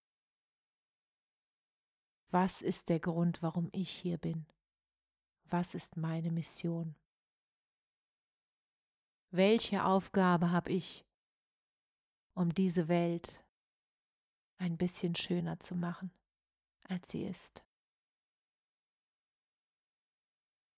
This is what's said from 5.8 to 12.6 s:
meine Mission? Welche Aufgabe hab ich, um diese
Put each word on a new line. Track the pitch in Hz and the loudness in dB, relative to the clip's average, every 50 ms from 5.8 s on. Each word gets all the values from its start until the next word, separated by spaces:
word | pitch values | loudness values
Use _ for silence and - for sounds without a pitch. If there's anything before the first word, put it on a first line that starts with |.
| - - - | -8 -8 -6
meine | 165 160 165 160 165 165 170 | -4 -4 -2 -2 -2 -2 -2
Mission? | 165 165 156 - - - - 170 170 165 165 160 151 - _ _ _ _ _ _ _ _ _ _ _ _ _ _ _ _ _ _ _ _ _ _ _ _ _ _ _ _ _ _ _ _ _ _ _ _ _ _ _ _ _ _ _ _ _ _ | -2 -2 -4 -4 -6 -4 -4 -2 -2 -4 -4 -6 -8 -12 _ _ _ _ _ _ _ _ _ _ _ _ _ _ _ _ _ _ _ _ _ _ _ _ _ _ _ _ _ _ _ _ _ _ _ _ _ _ _ _ _ _ _ _ _ _
Welche | 180 180 190 208 226 226 - - 202 190 - | 2 4 6 6 6 4 4 2 0 2 4
Aufgabe | 190 190 196 - - - 196 185 180 175 165 175 170 | 4 4 4 2 2 2 4 6 6 6 6 4 4
hab | 175 175 - - | 4 2 2 0
ich, | 180 180 - - - - - _ _ _ _ _ _ _ _ _ _ _ _ _ _ _ _ _ _ _ _ _ _ _ _ _ _ | 0 -2 -2 -4 -10 -14 -18 _ _ _ _ _ _ _ _ _ _ _ _ _ _ _ _ _ _ _ _ _ _ _ _ _ _
um | 180 175 170 156 | 0 0 2 2
diese | 190 | 2